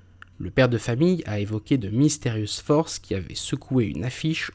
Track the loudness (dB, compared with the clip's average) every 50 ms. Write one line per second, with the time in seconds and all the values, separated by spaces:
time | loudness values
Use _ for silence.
0 | -20 -20 -20 -20 -20 -20 -12 -10 -8 -2 2 4 4 4 4 0 0 -2 0 2
1 | 2 2 2 2 -2 -4 -2 -2 -2 -2 -4 -4 0 0 0 0 0 0 2 4
2 | 4 4 2 0 -2 -2 -2 -2 -2 -4 -4 -4 0 2 2 2 2 0 -2 -8
3 | -6 -4 -4 -4 -4 -6 -8 -6 -6 -4 -4 -4 -2 0 2 2 2 2 0 -4
4 | -6 -6 -6 -4 -2 -2 -2 -2 -4 -8